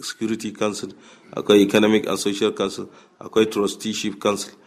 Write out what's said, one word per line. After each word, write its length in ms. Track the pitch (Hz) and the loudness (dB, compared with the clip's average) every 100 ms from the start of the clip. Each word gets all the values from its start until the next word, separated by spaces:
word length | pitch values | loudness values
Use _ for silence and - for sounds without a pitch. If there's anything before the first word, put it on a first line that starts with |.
Security 500 | - - 110 110 107 | -14 -8 -6 -6 -8
Council, 380 | - 107 101 98 - - - - - | -4 -4 -4 -10 -14 -20 -20 -12 -2
akwai 240 | - 104 | 4 6
Economic 440 | 98 110 107 107 - | 6 4 4 4 2
and 100 | 95 | -2
Social 340 | 104 101 107 | -2 0 -2
Council, 360 | 104 98 - 95 - _ - | 0 -4 -6 -14 -18 _ -20
akwai 260 | - 110 110 | -2 0 2
Trusteeship 680 | 107 98 101 110 107 107 95 | 0 -2 -4 -8 -6 -6 -4
Council, 320 | 104 101 - - | -2 -2 -6 -16